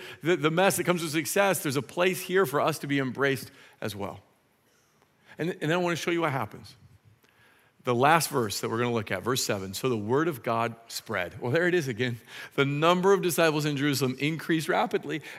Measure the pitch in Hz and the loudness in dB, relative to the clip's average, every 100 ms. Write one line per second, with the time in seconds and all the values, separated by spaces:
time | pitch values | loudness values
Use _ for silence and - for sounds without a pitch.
0 | - - 147 175 151 165 190 - 170 175 | -4 -6 0 2 2 4 4 2 0 0
1 | 165 156 143 196 196 175 156 135 - - | 0 -4 -2 2 2 2 0 -2 -4 0
2 | 185 175 - 180 190 143 135 151 147 139 | 0 0 -2 0 2 2 0 -2 -2 -2
3 | 131 120 139 135 - - - - 113 98 | -2 0 0 0 -6 -18 -20 -10 -10 -8
4 | 98 101 _ _ _ _ _ _ _ _ | -10 -12 _ _ _ _ _ _ _ _
5 | _ _ _ - 160 - 156 175 175 165 | _ _ _ -8 -6 -4 -2 0 0 -2
6 | - 170 160 135 107 - - - - - | -2 0 0 -2 -6 -10 -20 -20 -20 -20
7 | _ _ _ _ _ _ _ _ - 120 | _ _ _ _ _ _ _ _ 0 4
8 | 139 165 - 139 110 92 117 113 120 117 | 6 6 4 -2 -2 -4 -4 -2 0 -2
9 | 104 95 98 131 - 104 95 98 131 113 | -2 -4 -2 -2 -2 -4 -6 -4 -2 -2
10 | 104 131 165 131 123 113 117 113 - - | 0 0 0 -4 -2 0 -2 -4 -12 -14
11 | - 104 87 85 120 160 180 175 135 107 | -6 -4 -4 -4 0 2 2 0 -2 -2
12 | 127 120 - - - - 139 143 160 180 | -4 -4 -12 -16 -8 0 0 4 4 4
13 | 185 196 175 160 165 151 151 143 147 135 | 6 4 2 4 4 4 0 0 0 2
14 | 131 127 147 160 - 165 156 180 208 202 | 0 0 -2 -2 0 -2 2 0 2 -2
15 | 143 156 - | -4 -8 -8